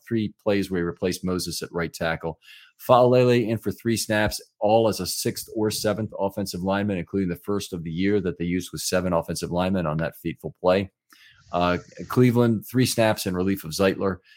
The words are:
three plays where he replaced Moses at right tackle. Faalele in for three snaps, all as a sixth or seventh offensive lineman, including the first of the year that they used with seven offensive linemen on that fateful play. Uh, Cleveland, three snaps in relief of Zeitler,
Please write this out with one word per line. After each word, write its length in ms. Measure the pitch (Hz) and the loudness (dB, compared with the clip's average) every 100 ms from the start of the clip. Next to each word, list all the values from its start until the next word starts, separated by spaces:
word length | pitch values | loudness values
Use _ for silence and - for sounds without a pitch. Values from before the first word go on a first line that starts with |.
| - | -4
three 260 | 113 104 - | -2 -4 -4
plays 300 | 107 101 92 | 0 0 0
where 80 | 92 | -2
he 60 | 85 | -4
replaced 400 | - 92 85 92 | -2 -4 -2 -2
Moses 360 | 90 85 80 | -4 -4 -8
at 100 | - | -6
right 200 | 85 85 | -6 -6
tackle. 480 | - 82 - 82 - - - - - - | -4 -4 -4 -6 -10 -16 -20 -20 -6 4
Faalele 640 | 123 123 127 123 123 107 | 6 8 6 6 4 2
in 100 | 110 | -2
for 140 | 101 | -4
three 260 | - 117 110 | -4 -2 -2
snaps, 440 | - 107 104 - - - | 0 0 0 -2 -12 -2
all 280 | 104 113 110 | 4 4 4
as 120 | 95 | 0
a 60 | 90 | -4
sixth 440 | - 117 - - | -4 -4 -6 -8
or 160 | 113 107 | -2 -2
seventh 420 | - 107 101 107 - | 0 -2 -2 -4 -4
offensive 440 | 98 - 95 90 | -4 -4 -6 -4
lineman, 360 | 95 98 104 92 | -2 0 0 -4
including 320 | 82 98 92 | -4 -2 -2
the 60 | 85 | -4
first 380 | - 101 - | -4 -6 -4
of 100 | 87 | -8
the 80 | 80 | -6
year 300 | 82 98 104 | -2 0 2
that 160 | 90 - | 0 -4
they 80 | 87 | -2
used 260 | 90 - | -4 -4
with 100 | 78 | -8
seven 300 | - 92 90 | -2 -2 0
offensive 400 | 85 - 85 80 | 0 -2 -6 -4
linemen 340 | 87 92 95 78 | -2 0 0 -2
on 120 | 78 | -2
that 180 | 80 - | -4 -6
fateful 380 | 85 - 78 - | -10 -8 -12 -2
play. 280 | 90 95 98 _ _ _ - _ - | 2 2 0 _ _ _ -20 _ -6
Uh, 260 | 87 87 87 - - 90 | -2 0 -2 -6 -16 -4
Cleveland, 580 | 127 123 120 120 107 - | 4 4 6 2 0 -2
three 200 | 127 120 | 0 0
snaps 400 | - 110 104 98 | 2 2 2 -2
in 100 | 90 | -2
relief 300 | 95 98 80 | 0 -2 -4
of 60 | |
Zeitler, 460 | 76 98 - 98 90 _ | 2 2 2 -2 -4 _